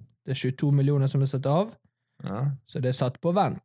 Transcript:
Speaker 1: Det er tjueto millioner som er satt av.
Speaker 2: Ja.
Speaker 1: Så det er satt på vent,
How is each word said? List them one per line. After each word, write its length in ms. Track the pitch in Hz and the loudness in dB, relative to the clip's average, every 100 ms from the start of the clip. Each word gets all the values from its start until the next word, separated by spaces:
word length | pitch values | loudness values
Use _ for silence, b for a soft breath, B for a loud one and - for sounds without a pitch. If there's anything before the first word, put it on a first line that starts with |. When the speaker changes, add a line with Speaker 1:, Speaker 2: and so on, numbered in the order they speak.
| - _ - | -20 _ -8
Speaker 1:
Det 100 | 131 | -4
er 40 | |
tjueto 320 | 127 135 147 | -4 0 2
millioner 340 | 139 139 143 135 | 4 4 2 2
som 140 | 135 | 2
er 80 | 135 | 0
satt 140 | 127 139 | 0 0
av. 260 | 160 220 - _ _ _ - | 0 0 -6 _ _ _ -12
Speaker 2:
Ja. 180 | - 101 139 135 - | -8 -4 -4 -6 -8
Speaker 1:
Så 140 | - | -4
det 80 | 127 | -2
er 80 | 127 | 0
satt 240 | 127 - | -2 -2
på 100 | 170 | -2
vent, 280 | 190 147 - | 2 2 -2